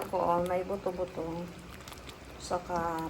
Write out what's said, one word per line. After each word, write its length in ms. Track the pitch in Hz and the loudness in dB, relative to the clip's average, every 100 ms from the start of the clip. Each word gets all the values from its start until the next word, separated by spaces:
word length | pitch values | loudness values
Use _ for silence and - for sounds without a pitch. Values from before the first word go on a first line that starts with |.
| 190 | 2
ko, 320 | 185 175 170 | 2 6 6
oh, 80 | 180 | 6
may 160 | 180 | 2
buto-buto. 800 | 185 196 190 180 180 - 165 170 175 - - - - - - - - - | 2 0 0 0 -2 -2 -2 -2 -6 -8 -12 -12 -12 -12 -12 -14 -14 -10
Saka 640 | - 180 180 175 170 165 165 | -2 0 2 2 2 0 0